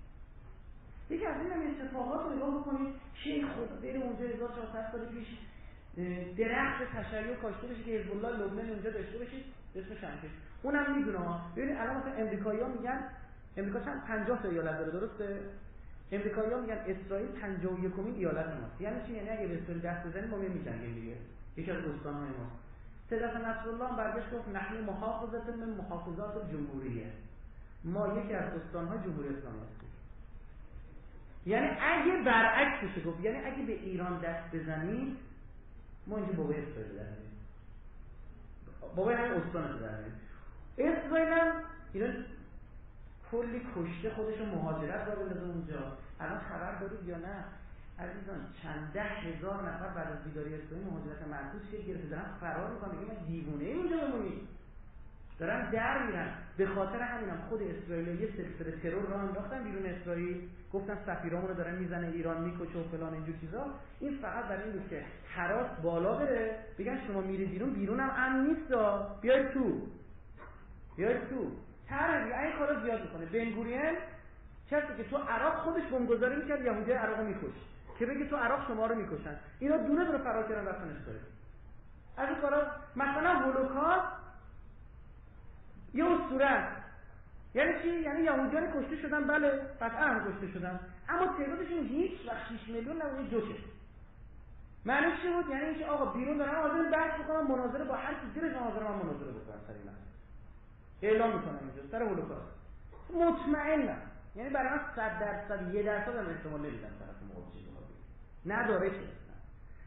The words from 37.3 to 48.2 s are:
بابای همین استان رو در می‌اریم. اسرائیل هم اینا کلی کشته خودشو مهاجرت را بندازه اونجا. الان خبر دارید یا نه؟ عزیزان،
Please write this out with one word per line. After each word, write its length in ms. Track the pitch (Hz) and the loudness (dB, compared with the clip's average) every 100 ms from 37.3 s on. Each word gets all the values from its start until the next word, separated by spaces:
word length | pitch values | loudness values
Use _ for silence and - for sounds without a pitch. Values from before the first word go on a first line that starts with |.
| - - - - - - - - - - - - - - - - 175 | -10 -12 -14 -14 -14 -12 -12 -12 -12 -12 -12 -12 -12 -12 -10 -4 2
بابای 180 | 214 | 4
همین 180 | 240 240 | 4 4
استان 400 | 180 170 170 147 | 2 0 -2 -2
رو 60 | 113 | -4
در 180 | 110 107 | -4 -4
می‌اریم. 160 | 110 - - - - - - - | -6 -8 -10 -12 -12 -12 -8 2
اسرائیل 500 | 294 320 294 320 320 | 4 4 4 4 6
هم 240 | 330 330 320 - - - | 8 6 4 -2 -10 -6
اینا 140 | 190 226 - - - - - - - - - - - - | -2 0 -2 -6 -10 -12 -12 -12 -14 -14 -14 -14 -14 -4
کلی 300 | 233 233 240 - 185 | 0 0 -2 -2 -2
کشته 340 | 170 - 220 | -2 0 -2
خودشو 360 | 220 214 220 214 | 0 0 0 0
مهاجرت 640 | 165 156 160 151 - 202 | 0 2 2 0 0 0
را 60 | |
بندازه 320 | 196 185 170 175 | 0 0 -2 -2
اونجا. 460 | 165 160 143 135 - - - | -2 -2 -4 -4 -6 -10 -6
الان 180 | 160 - | -4 -4
خبر 400 | - 170 180 202 | -4 -4 -4 -4
دارید 280 | 190 214 175 | -4 -4 -6
یا 80 | 170 | -4
نه؟ 280 | 175 196 196 - - - - - | -6 -6 -8 -10 -12 -12 -10 -8
عزیزان، 420 | 175 196 | -6 -6